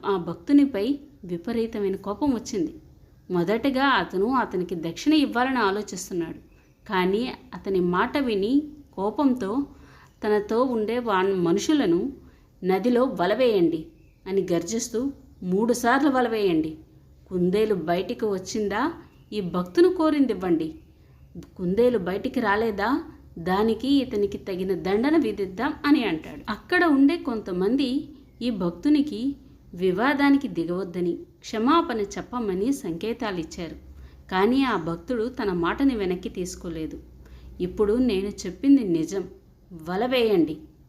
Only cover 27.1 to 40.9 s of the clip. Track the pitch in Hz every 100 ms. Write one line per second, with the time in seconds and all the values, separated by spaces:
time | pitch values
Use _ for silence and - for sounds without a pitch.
27.1 | 339 277 220 196 180 196 277 254 277 -
28.1 | - - - 233 202 175 - 294 302 -
29.1 | 202 262 277 - - - 175 185 180 262
30.1 | 277 285 277 247 170 165 180 185 180 175
31.1 | 165 - - - 220 240 330 330 226 196
32.1 | 185 180 247 214 185 226 277 180 165 214
33.1 | 226 220 175 160 - 165 156 - - -
34.1 | - - 185 208 262 262 196 165 170 -
35.1 | 240 233 262 208 180 170 214 277 226 185
36.1 | 180 - 185 180 - 180 160 156 - -
37.1 | - - - - - 180 - 208 240 254
38.1 | 190 202 202 185 180 277 269 202 160 160
39.1 | 196 180 - - _ - 170 160 185 254
40.1 | 254 226 190 151 156 - - -